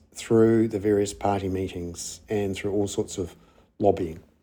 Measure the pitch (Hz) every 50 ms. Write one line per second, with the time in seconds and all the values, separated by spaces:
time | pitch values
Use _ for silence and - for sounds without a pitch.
0 | _ _ - - - - 113 113 110 113 113 113 110 113 113 98 98 107 104 101
1 | 104 98 - - - 101 101 98 98 92 92 92 95 90 - 90 87 87 85 -
2 | - - - - _ - 110 104 101 98 95 - - 101 95 104 101 98 - -
3 | 104 - - 101 90 82 - - _ _ _ _ _ _ _ - 110 101 90 92
4 | 92 80 78 80 - _ _ _